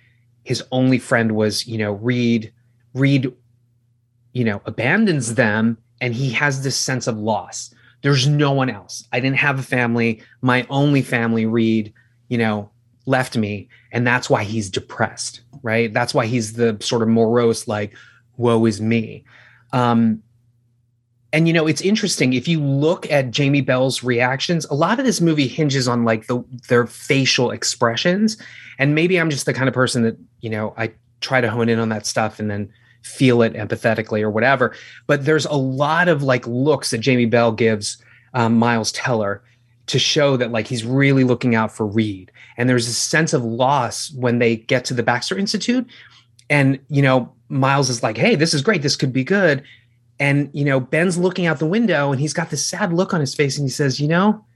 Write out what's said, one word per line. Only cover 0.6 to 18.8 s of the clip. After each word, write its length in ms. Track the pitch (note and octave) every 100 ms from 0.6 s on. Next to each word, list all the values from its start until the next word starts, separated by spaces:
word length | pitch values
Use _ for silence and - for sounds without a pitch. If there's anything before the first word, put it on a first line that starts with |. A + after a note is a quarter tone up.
| -
only 260 | B2+ C3 B2+
friend 340 | - B2 A2+ G#2+
was, 280 | G#2+ G#2 -
you 120 | A2+
know, 140 | G#2+
Reed. 600 | G2+ A#2 B2 A#2+ A#2 A2 _ _ _ _
Reed, 380 | B2+ C#3 C#3 - - _ _ _ _ _ _ _ _ _
you 120 | B2
know, 160 | A2+ G2+
abandons 680 | - A2 A#2+ G3 G#3+ D3+ A2+
them, 440 | A#2 A2 G#2+ A2+ A2+ _ _
and 140 | B2
he 160 | A#2 C3+
has 320 | A2 D3 C3+
this 120 | C3+ -
sense 300 | - B2+ B2+
of 120 | A2
loss. 540 | G#2+ G#2 - - - _ _ _
"There's 240 | C#3+ C#3 C3+
no 240 | D3 C#3+
one 160 | C#3 C3
else. 360 | G#2 - - -
I 80 | B2+
didn't 160 | C3 C3+
have 200 | C#3+ C3+
a 40 |
family. 580 | C3 B2+ A#2+ A#2 A#2 A2+ - _
My 260 | B2+ B2 B2
only 320 | C#3 D3 C#3
family, 440 | B2+ B2 A#2 A2+ A2
Reed, 460 | A#2 A2+ A2 G#2+ - _ _ _
you 100 | A#2+
know, 320 | A2 G#2 G#2 _ _ _ -
left 300 | C3 B2+ A#2+
me." 320 | G#2 G#2 - _ _
And 140 | A#2+ B2
that's 220 | B2 -
why 120 | B2
he's 260 | G#2 A2 G2
depressed, 720 | G2+ - - - - - - _ -
right? 300 | A2+ A2+ A2+
That's 220 | A#2+ A#2+
why 120 | C#3+ A2+
he's 280 | B2 G#2+
the 220 | A2+ A#2 G#2
sort 220 | - A#2+
of 60 | A2+
morose, 600 | A2+ A2 A#2+ A#2 A2+ -
like, 260 | G#2 G#2 - - _ _ -
"Woe 280 | A#2 A2+ A2+
is 140 | G2+